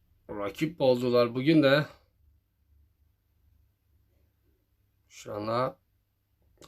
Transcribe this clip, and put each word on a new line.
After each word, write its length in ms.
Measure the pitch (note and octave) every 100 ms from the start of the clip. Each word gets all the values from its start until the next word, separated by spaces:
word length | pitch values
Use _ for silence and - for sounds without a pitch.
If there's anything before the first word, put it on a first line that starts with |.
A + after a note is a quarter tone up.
| _ _ -
rakip 520 | G#2+ G2+ - D#3+ E3+
oldular 540 | C3+ B2 B2+ A#2+ A#2+ A#2+
bugün 280 | C3+ E3
de. 220 | C#3 C#3+ D3 - _ _ _ _ _ _ _ _ _ _ _ _ _ _ _ _ _ _ _ _ _ _ _ _ _ _ _ _ _ _ _
Şu 240 | - -
anda 440 | G#2+ G#2+ A#2 C3 - _ _ _ _ _ _ _ _